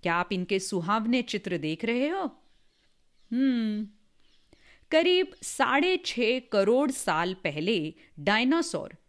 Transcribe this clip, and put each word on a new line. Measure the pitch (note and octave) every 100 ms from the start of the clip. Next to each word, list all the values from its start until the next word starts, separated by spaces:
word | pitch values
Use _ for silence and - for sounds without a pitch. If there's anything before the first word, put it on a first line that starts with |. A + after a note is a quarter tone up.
क्या | F3+
आप | E3+ F3+
इनके | F#3+ F3+ F#3+
सुहावने | F#3 F#3+ E3 A3 A3 B3
चित्र | A#3+ G#3 G3+ F3
देख | D3+ D#3+
रहे | A3+ A#3+ C#4+
हो? | F#4+ E4+ - _ _ _ _ _ _ _ _ _
हम्म, | A#3 C4+ A#3+ A3 G#3+ G#3+ - _ _ _ _ _ _ - - _
करीब | D#4+ F4 F4+ F#4+ -
साढ़े | - - B3+ C4+ F4+ F#4
छह | - - A3+ B3+
करोड़ | - G#3 G3 B3 C#4+
साल | C4+ - D#3+ F3
पहले | F#3 F3 D3 F3 A3 D#3 - - -
डायनासोर | D3 G#3+ B3+ E4 - - - -